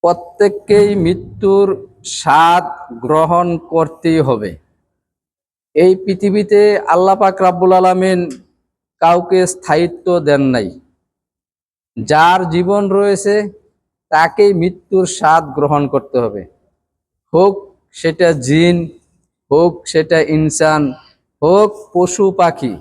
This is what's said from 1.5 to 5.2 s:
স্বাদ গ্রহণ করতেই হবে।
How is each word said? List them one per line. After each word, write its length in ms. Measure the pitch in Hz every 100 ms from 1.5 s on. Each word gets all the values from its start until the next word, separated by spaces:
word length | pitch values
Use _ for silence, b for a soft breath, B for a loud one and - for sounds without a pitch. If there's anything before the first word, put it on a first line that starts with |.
| 196 196 190 - _
স্বাদ 600 | - - 156 147 165 175 180 - - 117
গ্রহণ 480 | 123 156 160 175 175 170
করতেই 600 | - 165 160 - 170 160
হবে। 300 | 139 117 104 76 _ _ _ _ _ _